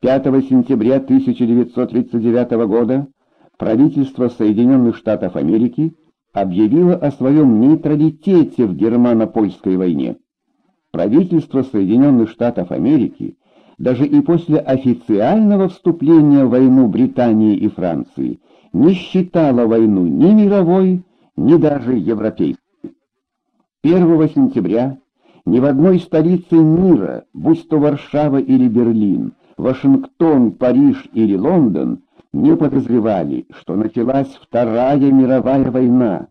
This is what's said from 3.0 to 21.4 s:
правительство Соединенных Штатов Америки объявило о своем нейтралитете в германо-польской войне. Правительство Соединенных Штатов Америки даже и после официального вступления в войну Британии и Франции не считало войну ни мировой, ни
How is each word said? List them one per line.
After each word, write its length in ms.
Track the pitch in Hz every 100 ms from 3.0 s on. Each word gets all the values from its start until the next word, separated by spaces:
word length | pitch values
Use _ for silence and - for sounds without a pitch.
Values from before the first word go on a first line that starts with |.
| 139 _ _ _ _ _
правительство 720 | 95 113 147 143 135 - 123
Соединенных 640 | 120 107 104 120 135 120 110
Штатов 400 | - 104 95 90
Америки 580 | 73 107 120 120 160 - _ _ _
объявило 640 | - 98 90 107 143 180
о 180 | 175 147
своем 480 | 139 127 147 143 110
нейтралитете 1040 | 127 156 151 151 156 156 - 185 139 - 117
в 100 | 85
германо-польской 1000 | 110 120 123 120 107 - 104 - - 92
войне. 400 | 92 76 62 57 _ _ _ _ _ _ _
Правительство 720 | 82 87 131 185 170 143 139
Соединенных 680 | 127 107 95 113 143 127 110
Штатов 420 | - 120 120 175
Америки 640 | - 95 156 170 - - - _ _ _ _
даже 260 | 123 120 147
и 160 | 147
после 380 | 143 170 170 151
официального 1080 | 143 131 127 120 - 104 113 208 214 202 185
вступления 760 | 185 - 165 139 165 151 143 131
в 40 |
войну 380 | 123 131 131 123
Британии 680 | 90 127 - 120 110 107 101
и 120 | 107
Франции 720 | 101 87 78 62 - 65 60 _ _ _
не 200 | 82 143
считало 720 | 185 - 185 180 175 156 123 117
войну 400 | 113 113 98 87
ни 260 | 71 165
мировой, 720 | 214 208 202 170 185 190 180 - _ _
ни 200 | -